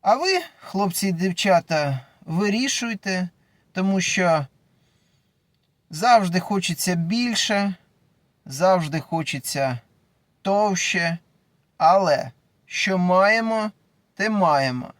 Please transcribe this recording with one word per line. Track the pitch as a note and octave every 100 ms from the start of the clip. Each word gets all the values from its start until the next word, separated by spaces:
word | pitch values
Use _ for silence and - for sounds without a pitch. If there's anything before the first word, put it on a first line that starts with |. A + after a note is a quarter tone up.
А | F#3 A#3+
ви, | F4+ F#4+ E4+ _
хлопці | - F#3+ G3+ E3+ G3
і |
дівчата, | E3+ F#3+ F3 A#3 F3 - D#3+ D3 C3+ - _
вирішуйте, | - D#3+ G#3 G#3 C4 - A#3 G#3+ G3+ F#3 F3+ _ _ _ _
тому | - F#3+ G3
що | F3+ - C3+ D#3+ C#3 _ _ _ _ _ _ _ _ _ _ _ _ _ _
завжди | D#3 A3+ A#3 F#3+ F3
хочеться | F3 G3 F3+ E3+ -
більше, | F3 E3 A3+ B3 G#3+ - G#3 G3+ F#3 _ _ _ _ _ _ -
завжди | C3+ F3+ F#3 D3+ D#3
хочеться | - E3 D3+ C#3+ - C3+ C3+ B2 _ _ _ _ _ _
товще, | - G3+ G#3 F#3+ - F3+ E3+ E3+ _ _ _ _ _ _
але | D#3+ F#3+ F#3 C#3+ B2 - _ _ _
що | - - F#3+
маємо, | F3+ F#3 G3 A3+ A3+ A3 G#3+ - _ _ _
те | _ G#3
маємо. | G#3+ F3+ D3 C3+ B2+ - -